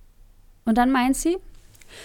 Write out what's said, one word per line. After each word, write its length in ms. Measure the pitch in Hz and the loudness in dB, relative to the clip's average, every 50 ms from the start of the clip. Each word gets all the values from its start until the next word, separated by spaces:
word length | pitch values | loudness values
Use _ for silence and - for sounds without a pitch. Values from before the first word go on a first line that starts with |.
| - - _ - - - - - - - - - _ | -20 -20 _ -20 -20 -20 -20 -20 -20 -20 -20 -6 _
Und 140 | 226 226 240 | 0 2 2
dann 120 | 247 262 | 2 2
meint 260 | 269 247 240 262 269 | 2 2 2 0 0
sie, 200 | - - 330 359 381 - - - - - - - - - - - - - | 0 0 -2 -2 -2 -6 -12 -20 -20 -20 -20 -20 -20 -20 -20 -20 -20 -20